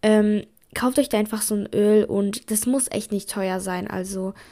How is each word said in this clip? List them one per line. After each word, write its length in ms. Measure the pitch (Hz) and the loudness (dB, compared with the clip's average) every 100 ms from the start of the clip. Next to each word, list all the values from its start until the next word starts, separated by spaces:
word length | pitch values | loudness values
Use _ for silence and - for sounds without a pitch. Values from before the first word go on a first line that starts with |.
Ähm, 460 | 214 214 208 208 - _ _ | 2 4 4 2 -4 _ _
kauft 240 | - 247 277 | -2 0 2
euch 120 | 277 | 2
da 100 | 208 | 0
einfach 240 | 214 214 | 0 -2
so 100 | - | -2
ein 160 | 208 - | -2 -2
Öl 340 | - 208 214 - | 2 4 4 4
und 440 | 202 202 202 - | 0 0 -4 -4
das 160 | 214 240 | -2 0
muss 240 | 262 262 | 0 -2
echt 220 | - - | -4 -4
nicht 180 | 202 - | -6 -6
teuer 300 | 202 190 185 | -4 -2 -2
sein. 280 | 185 180 - | -4 -6 -4
Also 460 | 190 185 190 190 202 - | -6 -6 -6 -6 -8 -16